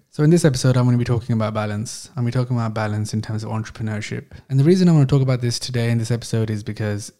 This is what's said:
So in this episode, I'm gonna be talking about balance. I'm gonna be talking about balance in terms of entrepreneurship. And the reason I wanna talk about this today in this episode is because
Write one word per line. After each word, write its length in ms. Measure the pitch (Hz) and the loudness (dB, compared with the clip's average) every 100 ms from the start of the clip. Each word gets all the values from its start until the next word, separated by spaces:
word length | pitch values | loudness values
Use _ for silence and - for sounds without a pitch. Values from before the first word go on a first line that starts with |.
| _ | _
So 140 | - | 0
in 60 | 151 | 4
this 140 | 175 | 6
episode, 320 | 165 127 131 123 | 4 4 2 4
I'm 100 | 123 | 4
gonna 120 | 120 | 2
be 60 | |
talking 300 | 120 120 - | 2 0 0
about 200 | 113 107 | 0 0
balance. 560 | 110 104 104 117 - - | -2 -4 -4 -6 -10 -12
I'm 140 | 135 | -6
gonna 40 | 120 | -2
be 40 | |
talking 240 | 127 123 123 | -2 -2 -2
about 180 | 113 | -2
balance 400 | 107 107 107 107 | -2 -2 -2 -2
in 80 | 110 | -4
terms 220 | 107 110 | -4 -6
of 80 | 110 | -6
entrepreneurship. 800 | 110 110 - 110 107 - - - - - | -6 -8 -8 -6 -6 -8 -10 -12 -18 -4
And 100 | 135 | 2
the 40 | |
reason 260 | 143 185 180 | 4 4 6
I 40 | |
wanna 120 | 156 135 | 6 4
talk 160 | 143 | 4
about 180 | 131 123 | 2 0
this 200 | 120 - | -2 -4
today 320 | - 123 117 | -6 -2 0
in 80 | 117 | 0
this 100 | 110 | 0
episode 400 | 117 - 113 110 | -4 -2 -2 -2
is 140 | 107 | -4
because 500 | 110 104 107 104 - - | -6 -6 -4 -4 -8 -16